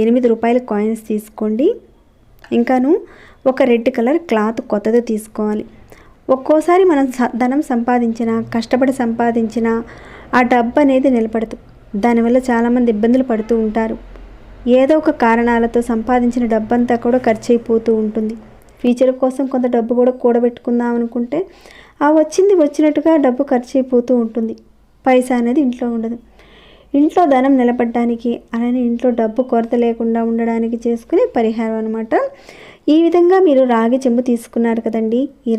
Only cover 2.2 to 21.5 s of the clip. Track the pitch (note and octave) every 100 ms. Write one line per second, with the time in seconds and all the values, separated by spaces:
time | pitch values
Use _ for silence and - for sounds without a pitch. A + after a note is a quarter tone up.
2.2 | _ _ - A#3 A#3+ B3+ C4 G#4 - -
3.2 | - _ C4+ C4 C4 A#3 A#3 A#3+ A3+ E4+
4.2 | E4+ G#3+ G#3+ A3+ - G#3 A3 A#3+ A#3 G#3+
5.2 | - - G#3+ G#3+ A3+ - - - - -
6.2 | - C4 C4 D#4 D#4 F4+ F#4+ C#4+ C4+ B3+
7.2 | A#3+ A3 B3 C#4 D4 A#3+ A#3 B3 A#3 A3+
8.2 | A3+ A3+ A3+ A#3 A3+ B3+ C4 C4 A#3 A3+
9.2 | A#3 A#3 A3 A#3 A3+ A3+ - - - -
10.2 | - B3 A#3+ B3 A#3 D4 C#4+ C4 C4+ A#3
11.2 | A3 A3 A3+ A#3 - - - G3+ A#3+ A#3
12.2 | A#3 B3+ B3+ A#3 A#3+ B3 A#3 G#3+ A3+ C4
13.2 | B3+ G#3+ G#3+ A3+ A3 A3+ A3 A3+ - -
14.2 | - - - - A#3+ B3+ C4+ D#4 D#4 D4
15.2 | A#3 A#3 A#3 A#3 A#3 A#3+ B3 A3+ A3 B3
16.2 | A#3+ A#3+ A#3 A3 A3 A#3+ A#3+ A#3 A#3+ B3
17.2 | B3 A3 - A#3 A#3 A3+ A3+ A3 G#3+ A3+
18.2 | A3 A3+ - - - - B3 B3 C4 B3+
19.2 | C4 C4 C4+ B3+ B3 A#3+ A3+ A#3+ B3 B3+
20.2 | A#3+ A#3 A#3+ A#3+ - A#3+ A#3+ A#3+ A#3 A#3+
21.2 | A#3+ D4+ F#4+